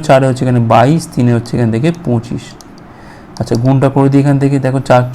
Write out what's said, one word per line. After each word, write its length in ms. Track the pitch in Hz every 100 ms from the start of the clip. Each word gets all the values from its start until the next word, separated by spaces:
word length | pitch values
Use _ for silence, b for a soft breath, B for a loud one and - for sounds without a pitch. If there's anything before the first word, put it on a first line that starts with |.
| 156
চারে 160 | 135 135
হচ্ছে 140 | 127 127
এখানে 140 | 123 113
বাইশ, 300 | 117 127 160 -
তিনে 160 | - 120 117
হচ্ছে 160 | 117 120
এখান 120 | 117
থেকে 140 | 113 151 170
পঁচিশ। 400 | - 117 113 120 - - - - B B B B B -
আচ্ছা, 140 | 123 117
গুণটা 240 | 127 135 135
করে 140 | 135 139
দিই 80 | 139
এখান 140 | 143 139
থেকে, 140 | 139 143
দেখো 160 | 131 131 -
চার 140 | 127 127